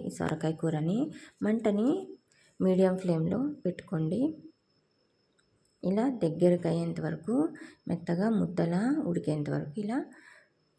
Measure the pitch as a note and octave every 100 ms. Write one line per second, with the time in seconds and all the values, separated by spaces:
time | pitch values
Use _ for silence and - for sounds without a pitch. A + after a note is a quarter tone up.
0 | - F#3 E3 D#3+ D#3+ D#3+ E3 D3+ D#3+ G#3
1 | D4+ - - - G3+ A3 A3 G#3 A#3+ F#4
2 | F#4+ - _ _ _ - F#3 F#3 F#3+ F#3
3 | F3+ D#3+ E3 G3 C#4+ D4 F#3 F3 - D#3+
4 | D#3+ F#3+ C#4+ - - - _ _ _ _
5 | _ _ _ _ _ _ _ _ F3+ G3
6 | B3+ A#3+ E3 E3 F3+ F3 E3+ E3 E3+ E3
7 | D#3+ D#3+ - B3 E4 - - - - F3
8 | E3+ E3+ G#3+ G#3+ E3+ F3 E3 F3 A#3 D4+
9 | G#3 F3 F3 D3+ D3 C#3+ D#3 A3 G#3 B3+
10 | F4+ - - - _ _ _